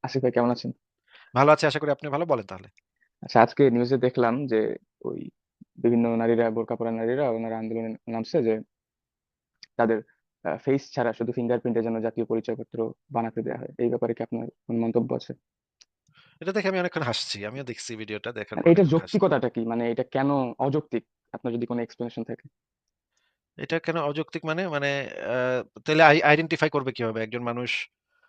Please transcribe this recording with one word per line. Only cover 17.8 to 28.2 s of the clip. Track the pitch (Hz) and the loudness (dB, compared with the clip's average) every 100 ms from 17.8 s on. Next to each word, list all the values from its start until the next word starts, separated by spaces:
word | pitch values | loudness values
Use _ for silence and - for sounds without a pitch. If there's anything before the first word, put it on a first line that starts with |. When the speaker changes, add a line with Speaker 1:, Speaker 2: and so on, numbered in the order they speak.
| - 110 | -10 -10
Speaker 2:
ভিডিওটা, | 107 104 - | -8 -8 -8
দেখার | 120 104 - | -8 -8 2
Speaker 1:
মানে | |
Speaker 2:
পর | - | 6
Speaker 1:
এটা | 170 | 6
Speaker 2:
অনেকক্ষণ | 170 160 | 6 2
হাসছি। | - 220 | 0 0
Speaker 1:
যৌক্তিকতাটা | 190 143 120 | 2 2 0
কি? | - 113 | -4 -4
মানে | 117 117 | -2 -2
এটা | 117 | -2
কেন | 123 135 139 143 127 - | -4 -2 0 0 -2 -2
অযৌক্তিক? | 135 147 - 117 _ _ _ | -2 -2 -4 -8 _ _ _
আপনার | - 123 | -8 -6
যদি | 120 117 | -4 -4
কোনো | 120 | -6
এক্সপ্লেনেশন | 117 - 120 - | -6 -8 -10 -8
থাকে। | 113 113 - _ _ _ _ _ _ _ _ _ _ - | -10 -12 -16 _ _ _ _ _ _ _ _ _ _ -14
Speaker 2:
এটা | 143 165 | -4 -4
কেন | - 165 | -2 -2
অযৌক্তিক | 147 147 156 165 160 | -2 -4 -6 -8 -6
মানে? | 160 190 | -4 -4
মানে, | 147 139 139 135 | -2 -2 -4 -6
আ, | - 98 127 127 127 104 - - | -8 -4 -2 0 -2 -6 -10 0
তাহলে | 156 | 8
আই-, | 160 156 | 8 10
আইডেন্টিফাই | 143 151 160 160 156 | 6 4 2 0 0
করবে | 147 131 | 0 -2
কিভাবে? | 123 117 110 | -4 -4 -2
একজন | 110 120 | -4 -4
মানুষ | 120 120 123 - - _ _ _ | -4 -4 -4 -6 -8 _ _ _